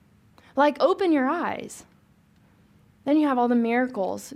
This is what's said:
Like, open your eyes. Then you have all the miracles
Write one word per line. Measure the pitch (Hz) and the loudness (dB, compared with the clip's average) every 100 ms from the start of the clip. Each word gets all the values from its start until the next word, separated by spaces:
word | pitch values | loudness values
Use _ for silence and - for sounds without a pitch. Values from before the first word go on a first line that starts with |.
| _ _ _ _ - - | _ _ _ _ -10 0
Like, | 294 294 | 0 2
open | 294 381 381 | 0 2 2
your | 294 254 | 2 0
eyes. | 339 214 - - - - _ _ _ _ _ _ _ _ _ _ _ 269 | -2 -4 -8 -12 -18 -20 _ _ _ _ _ _ _ _ _ _ _ 0
Then | 302 | 2
you | 294 | 2
have | 254 | 2
all | 240 | 2
the | |
miracles | 240 233 240 254 240 185 202 - | 2 2 0 -2 -2 -4 -6 -10